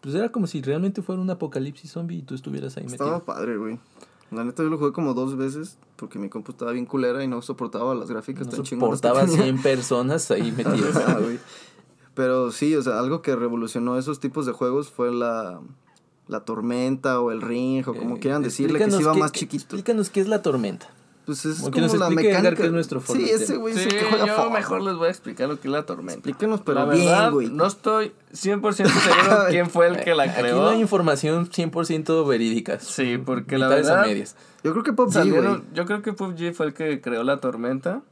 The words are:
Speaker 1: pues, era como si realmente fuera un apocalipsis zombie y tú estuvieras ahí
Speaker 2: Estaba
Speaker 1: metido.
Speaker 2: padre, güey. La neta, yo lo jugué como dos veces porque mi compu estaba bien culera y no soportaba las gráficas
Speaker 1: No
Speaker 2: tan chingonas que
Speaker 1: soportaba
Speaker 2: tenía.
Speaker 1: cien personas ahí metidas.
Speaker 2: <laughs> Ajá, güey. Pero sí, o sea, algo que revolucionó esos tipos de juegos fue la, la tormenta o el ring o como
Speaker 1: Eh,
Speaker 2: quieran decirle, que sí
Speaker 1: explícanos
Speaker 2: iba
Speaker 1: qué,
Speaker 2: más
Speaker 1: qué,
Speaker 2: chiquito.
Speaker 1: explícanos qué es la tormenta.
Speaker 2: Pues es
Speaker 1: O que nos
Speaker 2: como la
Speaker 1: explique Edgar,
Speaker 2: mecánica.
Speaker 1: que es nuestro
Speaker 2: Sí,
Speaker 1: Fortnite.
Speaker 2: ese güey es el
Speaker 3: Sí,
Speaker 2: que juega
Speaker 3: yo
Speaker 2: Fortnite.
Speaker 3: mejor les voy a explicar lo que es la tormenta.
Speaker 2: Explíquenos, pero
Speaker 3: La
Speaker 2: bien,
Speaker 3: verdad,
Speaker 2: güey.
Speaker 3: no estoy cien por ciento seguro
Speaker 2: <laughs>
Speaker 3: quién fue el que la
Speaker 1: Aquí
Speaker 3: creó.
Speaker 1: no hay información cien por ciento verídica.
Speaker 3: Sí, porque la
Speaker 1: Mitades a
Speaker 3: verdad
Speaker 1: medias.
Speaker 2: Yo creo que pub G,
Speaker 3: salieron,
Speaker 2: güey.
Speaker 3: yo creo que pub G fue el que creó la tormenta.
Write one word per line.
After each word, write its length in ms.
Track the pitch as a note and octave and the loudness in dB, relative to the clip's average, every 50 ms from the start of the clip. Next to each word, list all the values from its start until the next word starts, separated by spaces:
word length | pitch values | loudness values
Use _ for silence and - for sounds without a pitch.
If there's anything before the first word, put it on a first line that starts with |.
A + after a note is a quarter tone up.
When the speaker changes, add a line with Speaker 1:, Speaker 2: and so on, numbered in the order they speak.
Speaker 1:
pues, 140 | - C#3 C#3 | -8 -4 -4
era 140 | F3+ G#3+ A#3 | -2 -2 -2
como 180 | A3+ A#3+ F#3+ | -2 -2 -4
si 140 | - - D3+ | -2 -4 -6
realmente 400 | C3 C3 C#3+ D#3 F3+ G3 G3 - | -4 -2 -2 0 -2 -2 -4 -4
fuera 180 | F#3+ - F#3 F#3 | -6 -6 -6 -4
un 100 | F#3 F#3+ | -4 -4
apocalipsis 600 | F3+ F3+ E3+ D3+ - C#3 C3+ C#3+ C#3 - - D3+ | -4 -4 -6 -6 -4 -6 -6 -6 -10 -14 -20 -12
zombie 260 | - - - E3+ F3 E3+ | -10 -10 -8 -8 -8 -10
y 40 | |
tú 120 | C#3+ C3 C3+ | -10 -10 -12
estuvieras 420 | C3 C3 C#3+ C#3 C#3+ C#3 C3+ C3 | -10 -10 -8 -8 -8 -8 -8 -10
ahí 80 | - - | -10 -12
Speaker 2:
Estaba 260 | B2+ B2 B2 C#3 D3 | -10 -8 -6 -4 -4
Speaker 1:
metido. 120 | E3 F3 E3+ | -4 -4 -6
Speaker 2:
padre, 320 | - - - F#2+ A#2+ A#2 | -8 -8 -6 -6 -6 -4
güey. 220 | G2+ G#2+ A2 A2+ B2+ _ _ _ - - _ _ _ _ _ | -6 -6 -6 -8 -10 _ _ _ -20 -20 _ _ _ _ _
La 140 | A2 A2+ A#2 | -10 -8 -8
neta, 180 | A#2+ B2 - | -8 -4 -4
yo 60 | D#3+ D#3 | -2 -2
lo 100 | D#3+ D3+ | -2 0
jugué 140 | D3 C#3+ | -2 -2
como 220 | C#3 - D#3+ C#3+ B2+ | -2 0 -2 -2 0
dos 220 | B2+ C3 C3+ C#3 | -2 -2 -4 -4
veces 420 | C3 C3+ C3+ C3+ D3+ D#3+ - - _ _ _ _ | -4 -4 -6 -6 -8 -12 -14 -16 _ _ _ _
porque 220 | - A#2 G#2 - G#2 | -18 -16 -14 -10 -10
mi 100 | G2+ G2 | -10 -8
compu 240 | - A2+ G#2 - | -10 -12 -12 -12
estaba 200 | - - B2 A#2+ | -10 -8 -6 -6
bien 140 | A#2+ B2 B2 | -4 -6 -6
culera 360 | A#2+ - C3+ B2+ B2 B2 C3+ | -4 -2 -2 0 0 0 -2
y 60 | C#3 C3 | -4 -4
no 120 | B2 A#2+ | -6 -6
soportaba 540 | A#2+ - D3+ - C3 C#3+ - G#2+ A#2 C3 C3 | -8 -8 -8 -8 -8 -8 -6 -4 -4 -2 -2
las 160 | A#2+ G#2+ D#2+ | -4 -6 -6
gráficas 360 | A#2 A2 A2 - C3+ - - | -8 -8 -8 -8 -8 -8 -8
Speaker 1:
No 60 | - | -8
Speaker 2:
tan 100 | - - C#3 | -6 -8 -8
chingonas 360 | C3 - - B2+ A2+ - - | -6 -2 0 0 0 0 2
que 80 | - A#2 | 2 4
Speaker 1:
soportaba 180 | B2 C3+ C#3 | 4 6 4
Speaker 2:
tenía. 180 | F3+ E3 D3 C3+ | 6 6 4 4
Speaker 1:
cien 180 | C3 C3 C3 | 4 2 2
personas 680 | - C#3+ C3+ B2+ B2 - C3 A#2+ B2 C3 D3+ E3 - - | 2 2 2 2 0 0 0 0 2 0 0 -2 0 0
ahí 200 | G#2+ F#2+ A2+ A#2 | 0 0 0 -2
metidas. 440 | A2 A#2 A2+ - - A2+ - D3 - | -2 -2 0 0 2 2 2 2 2
Speaker 2:
<laughs> 0 | |
Ajá, 220 | D3 - - E3+ A2 | 2 4 4 2 2
güey. 180 | A2 A#2 A#2+ B2 - - - - - - _ - _ _ _ _ _ _ _ | 0 -2 -4 -8 -10 -16 -20 -20 -20 -20 _ -20 _ _ _ _ _ _ _
Pero 360 | - C3 B2+ B2+ B2+ B2+ A#2+ | -2 0 0 2 0 0 -2
sí, 220 | A2 - D3 D3+ D#3+ | -2 -2 0 2 2
o 60 | D3 | 2
sea, 160 | B2+ B2+ A2+ G#2+ | 0 0 0 0
algo 240 | B2 C3 C#3 - | 0 0 -2 -2
que 120 | - - C3+ | -2 -2 -2
revolucionó 640 | A#2 A#2+ A#2+ A#2 A#2 A#2 A2 - B2 A#2 B2 B2 B2+ | 0 -2 -2 -2 -4 -4 -4 -4 -4 -2 -2 -2 -2
esos 220 | C3 D3 D3 C3+ | -2 -4 -6 -6
tipos 240 | - C#3 C3+ D#3 C#3+ | -6 -6 -4 -4 -4
de 60 | B2+ | -4
juegos 360 | A2+ - C3 B2 B2+ C#3+ D3 C#3 | -4 -2 -2 0 0 -2 -4 -4
fue 220 | - - B2 A#2+ | -4 -2 -2 0
la, 480 | A#2+ A#2+ A#2+ A#2 A2+ A2+ A2 F2+ F2+ E2 B1 - C3+ _ _ _ _ _ _ _ _ _ _ - | 0 0 -2 -2 -2 -4 -6 -8 -10 -14 -16 -20 -20 _ _ _ _ _ _ _ _ _ _ -8
la 120 | - G#2+ | -8 -8
tormenta 800 | - - A2+ G#2+ G#2+ A#2+ A#2+ B2 B2+ C3 C3+ C3 C3 C#3 B2+ B2 | -6 -6 -6 -4 -4 -2 -2 -2 0 -2 -2 -2 -2 0 0 2
o 100 | A#2+ A#2+ | 0 0
el 80 | A2+ A2 | -2 -4
ring 440 | A2 A2+ A#2 A#2+ B2+ C3 C3 C3+ - C3 | -6 -4 -4 -2 -2 -2 -2 -2 -2 -4
o 60 | A2+ | -6
como 220 | A2+ A2+ A#2 B2 | -6 -6 -6 -6
Speaker 1:
Eh, 40 | - | -4
Speaker 2:
quieran 220 | - - C3+ D3+ | -2 -2 -2 0
decirle, 360 | C#3 A#2+ - - C3+ D3+ D3+ D3+ | -2 -4 -2 -2 0 0 2 2
que 60 | G#3+ | 2
sí 60 | G#3 | 2
Speaker 1:
explícanos 100 | G3 F#3+ | 4 4
Speaker 2:
iba 120 | D3+ D#3 D#3 | 4 4 4
Speaker 1:
qué, 60 | - | 4
Speaker 2:
más 120 | D#3 D3+ | 2 0
Speaker 1:
qué, 60 | - - | -2 -6
Speaker 2:
chiquito. 220 | - - - C3+ - _ - | -8 -6 -6 -8 -8 _ -10
Speaker 1:
explícanos 340 | G3 F#3 - A#3 A3 G3+ G3+ | -6 -2 0 0 0 0 0
qué 100 | - G3+ | 0 -2
es 80 | G3 G3+ | 0 0
la 140 | A3 G#3 | 0 0
tormenta. 460 | G#3+ E3+ C3+ B2+ A2 G2+ F2 - - - - _ _ _ _ _ _ | 0 0 0 0 -2 -2 -6 -8 -14 -20 -20 _ _ _ _ _ _
Speaker 2:
Pues 200 | - D3 C#3 - | -8 -8 -4 -4
es 160 | D3+ D#3 D#3+ - | -4 -4 -4 -4
Speaker 1:
O 60 | C#3+ | -2
que 100 | C#3+ - | 0 2
nos 120 | E3 E3 | 2 2
Speaker 2:
como 80 | A3 G#3 | 2 2
la 60 | F#3 E3+ | 2 2
Speaker 1:
explique 200 | E3 D#3+ - G#3+ | 2 4 4 4
Edgar, 100 | G3 F3+ | 4 6
Speaker 2:
mecánica. 180 | - F3+ F3 - | 4 4 4 4
Speaker 1:
que 40 | F3 | 0
es 60 | E3+ | 2
nuestro 280 | E3 E3+ D#3+ - - C3 | 2 0 -2 -2 -4 -6
Speaker 2:
Sí, 60 | C3 | -4
Speaker 1:
Fortnite. 260 | - B2+ - B2+ - A3 | -2 0 0 2 2 2
Speaker 2:
ese 220 | - - - - | 2 2 -2 -2
güey 180 | B3 A3+ A3+ A3+ | -2 -2 -2 -2
es 60 | G3+ F#3 | 0 0
el 40 | - | 0
Speaker 3:
Sí, 40 | G3+ | 0
Speaker 2:
que 80 | G#3 G#3+ | 0 2
juega 220 | A3 G#3+ G#3+ G#3+ | 2 2 2 4
Speaker 3:
yo 80 | G#3 G#3+ | 2 2
Speaker 2:
Fortnite. 240 | A3 - A3+ A3+ G#3+ | 2 2 2 0 -2
Speaker 3:
mejor 240 | G3+ - F#3+ F#3+ | -2 -2 -4 -2
les 120 | G3 G3 F#3 | -2 -2 -2
voy 100 | E3 E3 | 0 0
a 40 | E3+ | 0
explicar 380 | F#3 - - A#2+ - - B2+ C#3 | 0 -2 -10 -14 -6 -4 -4 -4
lo 100 | D3 C3+ | -4 -6
que 100 | - C3+ | -4 -4
es 40 | |
la 140 | C#3 B2+ G2 | -4 -4 -4
tormenta. 260 | - F2+ E2+ E2+ F#2 D#2+ A#1 | -6 -8 -8 -8 -10 -10 -8
Speaker 2:
Explíquenos, 420 | - C#3+ C3+ - G3+ A3 A3 G3+ | -6 -8 -4 -2 -2 0 0 -2
pero 200 | - - D3 C#3 | 0 0 2 2
Speaker 3:
La 40 | C#3+ | 2
Speaker 2:
bien, 220 | C#3+ D#3+ E3+ F3 | 4 4 6 6
Speaker 3:
verdad, 260 | F3 E3+ G3 G#3+ A#3 | 6 6 6 6 4
Speaker 2:
güey. 160 | D3 C#3 A#2+ A2+ | 4 2 0 0
Speaker 3:
no 180 | B2 D3+ E3+ | 0 2 2
estoy 460 | G3 G3+ - - A3+ G#3+ A3 G#3+ G#3+ - _ _ _ | 2 0 -2 0 0 2 2 0 -2 -6 _ _ _
cien 280 | - - - F#3+ G3+ G3+ | -14 -4 -2 0 0 2
por 140 | G3 G#3+ G3+ | 0 0 0
ciento 180 | - G3 - - | 4 4 4 4
seguro 500 | - - F#3 - - - G3 A3 G#3 G3 | 4 4 4 6 6 8 8 6 6 6
Speaker 2:
<laughs> 40 | F3+ | 4
Speaker 3:
quién 220 | E3+ F3 F3 E3+ | 4 2 2 2
fue 180 | - E3+ E3+ F3 | 4 4 4 4
el 160 | F3 E3+ - | 4 2 2
que 100 | F3 E3 | 2 2
la 100 | D3+ C#3 | 4 2
Speaker 1:
Aquí 160 | C3+ F3+ B2 | 2 2 0
Speaker 3:
creó. 140 | A#2+ A#2+ B2 C3 | 2 2 4 4
Speaker 1:
no 80 | D3 - | 4 4
hay 140 | A3+ A3+ | 4 4
información 680 | A3+ G3+ G#3 F#3+ E3+ D#3+ C#3+ C#3 - D3+ D#3+ E3+ F3 E3+ | 2 4 4 4 4 4 2 2 2 0 2 2 0 -2
cien 200 | - - E3+ D#3+ | -2 -2 -2 -2
por 160 | - E3 E3 | 0 -2 -2
ciento 400 | E3 E3 D#3 D#3 D#3 D#3+ E3 D#3 | 0 -2 -2 0 2 2 4 4
verídica. 520 | C#3 B2+ A2+ A#2 A2+ A2 A#2 - - - - | 4 2 2 2 2 0 0 -2 -2 -6 -6
Speaker 3:
Sí, 380 | - - - - C3 B2 A#2+ | -6 -10 -4 -2 -2 0 -2
porque 400 | B2 C3 C3 B2+ B2 - - C3+ | -2 -2 -2 -4 -4 -2 -2 0
la 120 | C3 C3 C3 | 0 4 4
Speaker 1:
Mitades 200 | C#3 D3 D3 D3 | 4 4 4 4
a 20 | E3 | 4
Speaker 3:
verdad 120 | F#3+ G#3 | 4 4
Speaker 1:
medias. 300 | - G#2 G2+ G#2 - - - - - - - | 2 0 -2 -4 -8 -14 -20 -20 -20 -20 -6
Speaker 2:
Yo 100 | _ D3+ | _ -2
creo 120 | E3 A3 A3+ | -2 0 -2
que 80 | D4+ | 0
pub 160 | A3+ G#3 B3 G#3 | 2 2 2 4
G, 40 | F3+ | 4
Speaker 3:
salieron, 460 | - D#3+ G3 - - F3 G3 G3+ - | 4 4 6 4 4 4 2 0 -2
Speaker 2:
güey. 20 | - - | -4 -8
Speaker 3:
yo 140 | - E3 F3 | -6 -6 -4
creo 160 | F3 G#3 G#3 | -2 -4 -4
que 100 | G3+ A3 | -4 -6
pub 220 | G3+ F3+ G3 F#3 F3 | -6 -4 -6 -6 -6
G 160 | E3 E3+ F3 | -4 -6 -6
fue 140 | E3+ - D#3+ | -4 -2 -4
el 80 | D3+ C#3 | -4 -4
que 260 | - D#3+ D#3 D3 C3+ | -4 -4 -4 -4 -4
creó 240 | - A#2+ A#2+ A2+ A#2+ | -4 -4 -4 -2 0
la 160 | C3 C#3+ C3+ | 0 0 0
tormenta. 600 | - B2+ B2 A2+ A#2+ B2 C3 C3+ C3 E3+ F#3+ C4+ - _ | -2 -6 -4 -4 -4 -4 -4 -4 -4 -4 -6 -6 -10 _